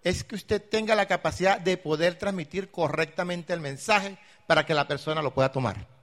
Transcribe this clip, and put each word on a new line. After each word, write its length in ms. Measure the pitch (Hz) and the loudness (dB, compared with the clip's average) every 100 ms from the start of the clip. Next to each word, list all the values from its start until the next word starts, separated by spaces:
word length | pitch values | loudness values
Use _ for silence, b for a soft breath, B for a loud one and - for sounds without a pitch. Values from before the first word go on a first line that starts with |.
es 200 | - 180 | -2 -4
que 120 | - 208 | -6 -12
usted 260 | - 208 | -2 -4
tenga 320 | - 220 220 | -2 -4 2
la 140 | 214 196 | 2 2
capacidad 520 | 180 160 - 185 196 | 0 -2 0 2 2
de 160 | 175 180 | 0 -2
poder 440 | 151 151 170 175 | -2 0 0 0
transmitir 500 | 202 190 151 185 190 | -6 -6 -6 -8 -8
correctamente 840 | - 160 156 156 - 180 175 165 | -2 -2 0 -2 -2 -4 -6 -4
el 100 | 170 | -6
mensaje 540 | 147 135 - 208 196 190 b b - | -6 -8 2 2 2 -12 b b 4
para 180 | 156 | 4
que 120 | 156 151 | 4 0
la 120 | 139 | 0
persona 360 | 139 - 156 | -2 -2 -2
lo 100 | 143 | 0
pueda 180 | 135 131 | 2 0
tomar. 360 | 139 120 95 - - | 2 -4 -4 -14 -20